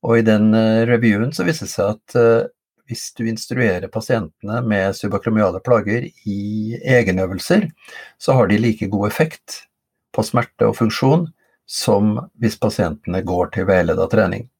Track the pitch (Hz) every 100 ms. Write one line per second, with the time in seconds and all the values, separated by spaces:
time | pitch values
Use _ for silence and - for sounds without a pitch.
0 | 117 117 110 107 107 110 110 110 117 120
1 | 117 101 123 156 180 160 - - 101 110
2 | _ 127 117 117 - _ _ _ _ 117
3 | - - 113 113 - 127 113 90 - 113
4 | - 117 82 _ 101 117 120 101 95 98
5 | 107 98 - 107 98 87 - 117 98 117
6 | 139 _ - 101 101 107 110 120 - 123
7 | 104 92 92 92 - 196 196 - - -
8 | - _ - 131 101 104 117 107 98 101
9 | 104 - 160 - - - _ _ _ _
10 | _ - 117 123 123 - 110 104 113 -
11 | 135 160 165 _ _ _ _ - - 104
12 | 107 107 - _ 113 - 110 - 87 76
13 | - 92 90 90 87 - 95 92 85 87
14 | 92 107 92 101 113 _